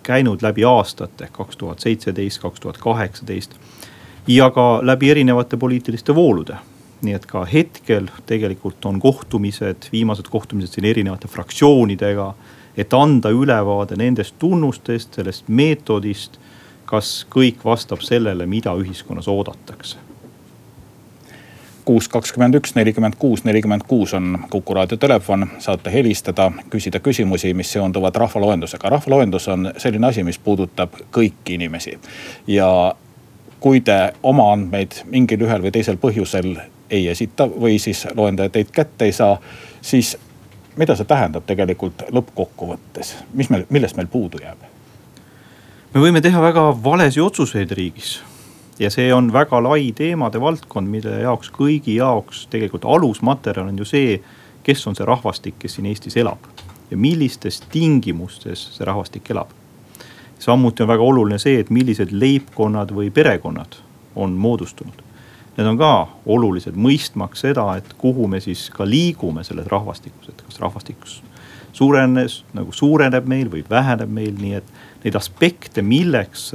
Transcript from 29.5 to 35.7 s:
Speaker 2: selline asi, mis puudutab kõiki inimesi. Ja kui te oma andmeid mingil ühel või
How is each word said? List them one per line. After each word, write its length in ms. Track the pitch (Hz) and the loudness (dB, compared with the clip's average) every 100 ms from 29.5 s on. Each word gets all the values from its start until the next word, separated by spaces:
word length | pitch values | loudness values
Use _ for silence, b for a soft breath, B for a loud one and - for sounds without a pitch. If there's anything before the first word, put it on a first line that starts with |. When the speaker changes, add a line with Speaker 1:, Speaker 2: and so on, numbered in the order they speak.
| 92 92 - | -4 -4 -4
Speaker 2:
selline 340 | 127 107 123 | -4 2 0
asi, 120 | 110 | 0
mis 140 | 87 - | -4 -4
puudutab 600 | - 98 90 - 90 - - 120 | -2 0 0 -4 -6 -8 -6 0
kõiki 400 | 110 - - 87 | 0 0 -8 -6
inimesi. 400 | 85 85 - - B B B B - | -6 -8 -12 -14 B B B B -2
Ja 220 | 101 95 92 90 - - - - - - - | 2 4 4 2 -2 -14 -20 -20 -20 -20 -2
kui 220 | 135 131 | 4 4
te 160 | 120 98 92 - | 4 2 2 0
oma 280 | 127 131 104 | 2 6 6
andmeid 480 | 101 95 98 95 - - | 4 0 -4 -4 -8 -4
mingil 380 | 127 117 107 113 | 2 2 2 0
ühel 160 | 107 | 0
või 80 | 95 | 0